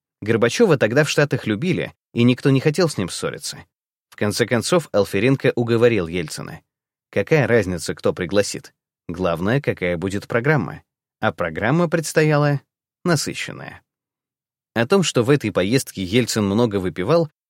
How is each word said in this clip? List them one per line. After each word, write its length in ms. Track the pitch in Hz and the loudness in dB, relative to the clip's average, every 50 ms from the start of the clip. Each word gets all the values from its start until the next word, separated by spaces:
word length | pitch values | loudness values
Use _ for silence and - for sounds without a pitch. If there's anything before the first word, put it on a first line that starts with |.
| _ _ _ _ | _ _ _ _
Горбачёва 560 | - 104 113 110 117 120 - - 240 196 156 | -2 0 2 2 2 2 4 4 4 4 4
тогда 260 | - 117 107 120 143 151 | 4 2 2 2 2 2
в 60 | - | 2
Штатах 360 | - 165 147 143 143 120 - | 2 0 0 0 -2 -2 -2
любили, 480 | 110 107 101 151 185 151 90 67 - - _ _ _ - | -2 -2 -2 -2 -2 -2 -2 -4 -6 -10 _ _ _ 0
и 100 | 117 120 | 2 4
никто 260 | 123 127 - - 143 | 4 4 4 2 2
не 100 | 135 135 | 2 4
хотел 260 | - 156 151 - 180 | 2 0 0 2 0
с 100 | 156 - | 0 -2
ним 120 | - 92 85 | -4 -6 -6
ссориться. 560 | - - - 73 - - - - - - - _ _ _ _ _ _ _ _ _ | -6 -6 -6 -6 -8 -8 -10 -12 -12 -14 -18 _ _ _ _ _ _ _ _ _
В 60 | - | -6
конце 300 | - 107 104 101 - 120 | -4 -2 -2 0 0 0
концов, 420 | - 123 113 107 - 180 175 156 - - | 0 0 0 0 0 0 0 0 0 0
Алференко 580 | 104 98 - - 98 107 131 139 - - 131 - | 0 0 0 0 0 2 2 2 2 0 0 0
уговорил 520 | 120 120 113 117 113 117 120 117 101 87 | 0 0 0 2 4 4 4 4 2 -2
Ельцина. 540 | 80 85 90 82 78 - - 55 50 - - _ _ _ _ _ _ _ _ _ _ | -2 -4 -6 -6 -6 -8 -12 -12 -14 -14 -16 _ _ _ _ _ _ _ _ _ _
Какая 360 | - 101 101 - 165 151 123 | -4 -4 0 2 2 2 4
разница, 460 | 104 117 117 92 92 90 82 - - 85 | 4 4 2 2 0 -4 -4 -6 -8 -8
кто 200 | - - 104 80 | -2 -2 -2 -2
пригласит? 600 | - 92 80 98 104 101 - - - - - _ _ _ _ _ _ _ - | -2 -4 0 0 0 0 0 -6 -10 -12 -16 _ _ _ _ _ _ _ -10
Главное, 500 | 85 87 92 87 82 80 90 101 127 143 | -6 -2 -2 -2 0 0 0 0 0 0
какая 380 | - - 101 - 92 87 87 | -2 -4 -4 -2 -4 -4 -2
будет 320 | 82 87 98 95 101 - - | -2 -4 -4 -6 -6 -6 -4
программа. 540 | - 120 120 143 160 131 90 - - - - _ _ _ _ _ _ _ | -4 -2 0 0 0 0 -2 -4 -10 -14 -20 _ _ _ _ _ _ _
А 140 | - 110 - | -2 -2 -2
программа 560 | - 87 85 80 85 98 113 147 170 175 160 | -2 -6 -6 -4 -2 0 0 0 0 0 0
предстояла 720 | 175 165 156 - - 160 156 156 151 147 147 147 143 135 - _ _ _ _ _ _ _ - | -2 -4 -4 -2 0 0 2 2 2 2 2 2 0 -2 -6 _ _ _ _ _ _ _ -2
насыщенная. 800 | 180 170 143 - - 69 - - - - - 67 - - - _ _ _ _ _ _ _ _ _ _ _ _ _ _ _ _ _ _ - | 0 0 0 -2 -6 -8 -8 -10 -10 -12 -14 -16 -16 -18 -20 _ _ _ _ _ _ _ _ _ _ _ _ _ _ _ _ _ _ -2
О 120 | 113 117 | -2 0
том, 160 | 120 - 202 165 | 2 2 2 2
что 200 | - - 131 113 | 2 0 0 2
в 60 | 117 | 2
этой 220 | 147 139 - 107 | 2 2 0 -2
поездке 520 | - 95 92 98 123 135 - - - 95 95 | 0 0 0 2 0 -2 -2 -4 -8 -8 -4
Ельцин 420 | 92 107 127 120 - - 117 104 | 0 0 0 0 0 0 0 0
много 320 | 98 98 113 123 113 101 | 2 2 2 0 0 0
выпивал, 520 | 98 90 90 - 92 90 110 160 170 165 156 _ _ _ | -2 -4 -4 -4 -4 -2 0 2 2 0 -2 _ _ _